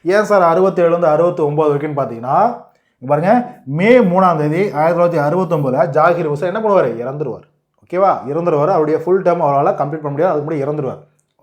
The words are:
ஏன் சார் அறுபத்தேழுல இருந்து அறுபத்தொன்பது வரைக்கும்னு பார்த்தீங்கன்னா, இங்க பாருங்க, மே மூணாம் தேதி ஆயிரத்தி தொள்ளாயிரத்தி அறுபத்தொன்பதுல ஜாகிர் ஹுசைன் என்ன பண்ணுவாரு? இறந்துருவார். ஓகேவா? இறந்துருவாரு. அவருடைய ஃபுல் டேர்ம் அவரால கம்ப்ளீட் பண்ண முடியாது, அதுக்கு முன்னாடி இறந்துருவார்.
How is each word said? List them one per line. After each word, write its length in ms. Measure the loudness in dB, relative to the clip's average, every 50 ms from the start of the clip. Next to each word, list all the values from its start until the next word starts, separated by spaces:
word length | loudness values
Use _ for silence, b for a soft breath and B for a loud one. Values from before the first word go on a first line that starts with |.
ஏன் 220 | b 0 0 0 2
சார் 340 | 2 2 4 4 4 4 2
அறுபத்தேழுல 300 | 2 2 2 2 2 2
இருந்து 180 | 2 2 2
அறுபத்தொன்பது 680 | 2 2 4 2 0 0 0 -2 -2 0 0 0 0 0
வரைக்கும்னு 160 | 0 -4 -4
பார்த்தீங்கன்னா, 520 | -4 -4 -6 -6 -8 -10 -6 -2 0 2 0 0 -2 -6 -14 _ _ _ _ _ _ _
இங்க 80 | -4
பாருங்க, 540 | -2 -2 0 2 2 2 0 0 -4 -12 -16 _
மே 340 | -8 -4 0 4 4 6 6
மூணாம் 380 | 4 4 2 4 4 2 2
தேதி 360 | 2 0 -2 0 -2 -2 -2
ஆயிரத்தி 460 | 0 0 0 0 2 2 0 2 2 0
தொள்ளாயிரத்தி 20 |
அறுபத்தொன்பதுல 680 | 0 0 0 -2 -2 -2 -2 -2 -2 -2 0 0 0
ஜாகிர் 460 | 0 2 2 2 2 2 0 -2 -4
ஹுசைன் 220 | -4 -4 -4 -4 -4
என்ன 60 | -2
பண்ணுவாரு? 460 | 0 2 2 2 2 0 -2 -6 -8
இறந்துருவார். 360 | -8 -8 -8 -8 -8 -8 -10 -16 _ _ _ _ _ _ _ _
ஓகேவா? 320 | _ -2 0 2 2 0 0 -4 -6
இறந்துருவாரு. 400 | -6 -4 -2 0 0 0 0 2
அவருடைய 300 | 2 0 0 0 -2 -2
ஃபுல் 240 | 0 0 0 2
டேர்ம் 200 | 2 0 0 2
அவரால 320 | 0 0 0 2 0 0 0
கம்ப்ளீட் 280 | -2 -4 -6 -6 -8
பண்ண 60 | -8 -8
முடியாது, 240 | -4 -2 0 0
அதுக்கு 180 | 0 -2 -4 -4
முன்னாடி 180 | -4 -4 -4 -4
இறந்துருவார். 340 | -4 -6 -6 -8 -10 -12 -16 _ _ _ _ _ _ _